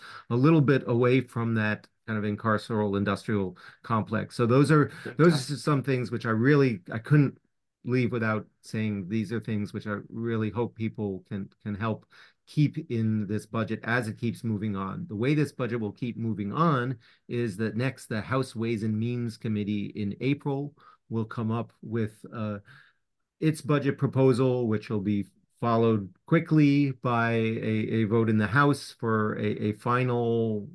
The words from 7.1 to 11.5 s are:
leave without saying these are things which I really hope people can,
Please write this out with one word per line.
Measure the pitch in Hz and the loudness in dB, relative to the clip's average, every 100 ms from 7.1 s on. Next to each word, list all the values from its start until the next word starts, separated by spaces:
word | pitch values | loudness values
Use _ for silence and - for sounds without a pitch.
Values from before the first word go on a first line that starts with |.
| 151 135 - _ _ _ _ | 6 6 0 _ _ _ _
leave | 127 127 120 | -2 0 0
without | 120 110 107 95 _ | 0 -2 -2 -4 _
saying | - 113 107 101 87 | -10 -4 -4 -4 -4
these | 110 98 | -4 -2
are | 113 | -6
things | - 107 101 | -4 -4 -4
which | 110 107 | -8 -8
I | 104 - | -8 -8
really | 117 117 113 110 | -8 -4 -2 -2
hope | 98 113 | -2 -6
people | - 110 110 104 95 - | -4 -6 -4 -6 -6 -8
can, | 101 98 | -10 -10